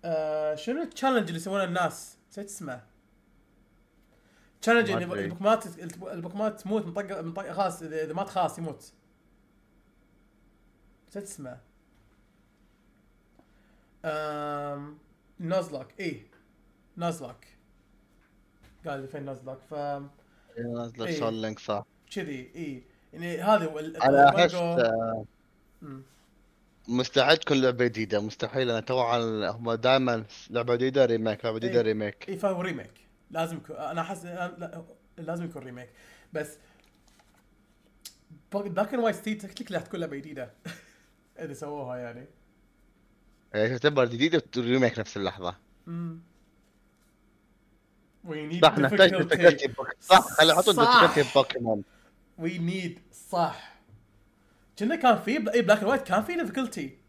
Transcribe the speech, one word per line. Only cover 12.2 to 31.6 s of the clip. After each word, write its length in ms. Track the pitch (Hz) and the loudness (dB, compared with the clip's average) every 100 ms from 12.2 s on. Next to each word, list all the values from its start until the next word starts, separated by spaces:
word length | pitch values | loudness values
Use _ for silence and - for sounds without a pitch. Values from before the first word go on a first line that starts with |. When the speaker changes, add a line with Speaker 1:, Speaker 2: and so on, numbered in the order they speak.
| _ _ _ _ _ _ _ _ _ _ _ _ _ _ _ _ _ _ 160 | _ _ _ _ _ _ _ _ _ _ _ _ _ _ _ _ _ _ -8
Speaker 1:
آم، 920 | 151 151 147 147 143 143 143 147 151 _ _ _ _ | -6 -6 -8 -8 -8 -8 -10 -14 -18 _ _ _ _
نازلوك، 480 | 165 185 165 143 131 - | -4 -2 -4 -10 -14 -10
إيه. 280 | 180 123 - _ _ _ _ _ _ - | -8 -8 -16 _ _ _ _ _ _ -6
نازلوك. 500 | 170 165 127 101 - _ _ _ _ _ _ _ _ _ _ _ - _ 165 | -6 -6 -12 -16 -20 _ _ _ _ _ _ _ _ _ _ _ -20 _ -12
قال 140 | 139 | -10
لي 60 | 135 | -10
فين 180 | 151 139 | -12 -12
نازلوك؟ 340 | 131 127 135 _ | -12 -14 -16 _
ف 40 | |
Speaker 2:
إيه، 360 | 151 143 143 143 _ _ _ _ - | -8 -6 -6 -10 _ _ _ _ -10
نازلوك 500 | 120 120 117 117 113 | -8 -6 -8 -8 -6
Speaker 1:
إيه. 120 | 165 | -2
Speaker 2:
سول 140 | 113 | -2
لينك، 260 | 113 110 107 | -4 -6 -8
صح. 240 | - 104 - _ _ | -6 -6 -6 _ _
Speaker 1:
كذي، 400 | 202 160 135 127 165 | -10 -8 -10 -14 -12
إيه. 280 | 156 127 - _ _ | -12 -12 -18 _ _
يعني 280 | 160 170 165 | -12 -8 -4
هذا 240 | 190 214 160 | 2 4 2
هو 140 | 151 | -6
ال-، 240 | 156 - | -10 0
Speaker 2:
أنا 260 | 127 139 139 | 4 8 8
Speaker 1:
ال-، 60 | 143 | 8
Speaker 2:
أحس، 200 | 170 175 | 4 2
Speaker 1:
مانجو. 40 | |
Speaker 2:
آه، 680 | 170 156 117 113 113 113 107 _ _ _ _ _ | -2 2 2 0 -2 -4 -8 _ _ _ _ _
Speaker 1:
مم. 220 | 151 135 135 _ _ _ _ _ _ _ - | -18 -18 -20 _ _ _ _ _ _ _ -4
Speaker 2:
مستحيل 500 | 120 127 139 131 160 | -2 0 2 4 4
تكون 240 | - 139 | 4 4
لعبة 240 | 131 120 123 | 4 4 0
جديدة، 360 | 110 110 107 | 2 -2 0
مستحيل. 480 | 107 - 113 135 127 | -2 -6 -4 -2 0
أنا 100 | 113 | -2
تو 200 | 110 127 | -2 0
عن-، 440 | 120 120 113 110 | 2 2 0 -2
هم 300 | 92 110 117 | -4 -4 -4
دائمًا 520 | 113 127 135 127 113 107 - - | 0 4 4 4 -2 -4 -16 -6
لعبة 260 | 120 117 120 | -4 0 0
جديدة 300 | 131 135 127 | 2 4 4
ريميك، 400 | 117 110 104 117 | 4 0 -2 -4
لعبة 120 | |
جديدة 180 | 110 | -4